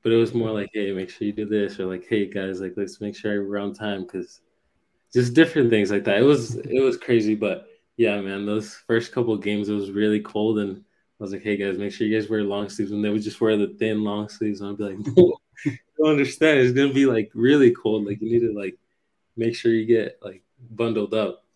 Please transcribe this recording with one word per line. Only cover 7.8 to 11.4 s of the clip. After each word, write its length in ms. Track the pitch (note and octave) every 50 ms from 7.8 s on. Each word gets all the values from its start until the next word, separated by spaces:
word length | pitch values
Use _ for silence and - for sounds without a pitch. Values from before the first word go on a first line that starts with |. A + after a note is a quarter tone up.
| _ _ _
yeah, 220 | - A#2 G#2+ G2+ G2+
man, 240 | G2 G2 G2 G2 G2+
those 280 | G#2 G#2+ G#2+ G#2+ - -
first 360 | - _ - A#2 A#2 A#2 - -
couple 200 | C3 A#2+ A2+ G#2+
of 80 | G2+
games, 280 | F#2 G#2 G#2 G#2 G2+ G#2
it 40 | G#2
was 180 | G#2 G2 G2
really 280 | G2 G2+ G#2+ G#2+ G#2+ G#2
cold, 400 | G#2 - - G#2+ G#2+ A2 A2 G#2+
and 180 | G#2 G2 F#2+
I 460 | G2 _ _ _ _ _ _ _ _ G2+
was 80 | G2
like, 100 | G2 F#2